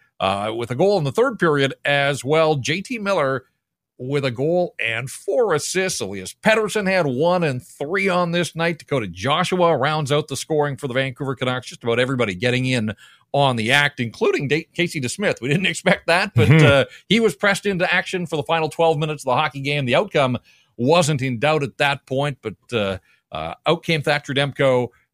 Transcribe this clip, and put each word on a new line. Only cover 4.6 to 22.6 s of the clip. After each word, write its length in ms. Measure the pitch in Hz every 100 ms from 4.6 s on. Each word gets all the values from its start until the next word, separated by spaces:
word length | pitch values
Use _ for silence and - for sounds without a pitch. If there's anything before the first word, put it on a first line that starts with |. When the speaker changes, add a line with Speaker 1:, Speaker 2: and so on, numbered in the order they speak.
| 180 -
Speaker 1:
and 300 | 113 113 135
four 460 | - - 269 226 151
assists. 440 | - 180 190 -
Elias 360 | 101 98 92 -
Pettersson 440 | 208 220 214 220 190
had 200 | 190 151
one 360 | 123 165 180
and 200 | 165 127 -
three 420 | - 147 196 190
on 240 | 180 175
this 240 | 175 165 160
night. 220 | 165 170
Dakota 300 | - 139 104
Joshua 680 | 85 107 156 180 185 170 151
rounds 360 | 139 156 139
out 160 | 147 151
the 100 | 127
scoring 400 | - 151 147 135
for 100 | 143
the 60 |
Vancouver 420 | 120 135 123 135 131
Canucks. 300 | 127 127 -
Just 160 | -
about 140 | 120 117
everybody 360 | 127 135 113 90
getting 320 | 120 123 131
in 260 | 127 110 104 - _ _
on 220 | 143 139 120
the 160 | 110
act, 280 | 143 143 -
including 480 | 117 - 247 381 139
Da-, 200 | 147 - -
Casey 260 | 175 -
DeSmith. 400 | 123 - 202 -
We 60 | 127
didn't 160 | 147 185
expect 400 | 165 185 180 -
that, 280 | 170 202 -
but, 120 | 147
Speaker 2:
Mm-hmm. 160 | 160 151
Speaker 1:
uh, 200 | 139 127 - _
he 100 | 214
was 160 | 220 -
pressed 300 | 202 196 208
into 260 | 185 170
action 360 | 180 180 185 170
for 80 | 156
the 80 |
final 260 | 139 165 156
twelve 300 | - 165 156
minutes 240 | 156 151
of 80 | 131
the 40 | 143
hockey 260 | 151 143
game. 240 | 139 147 131
The 100 | 139
outcome 420 | 202 156 131 123 - _ _ -
wasn't 460 | 123 170 151 147
in 160 | 135 120
doubt 240 | 143 156
at 160 | 139 -
that 260 | 143 143 -
point, 320 | 135 147 139
but, 100 | 113 87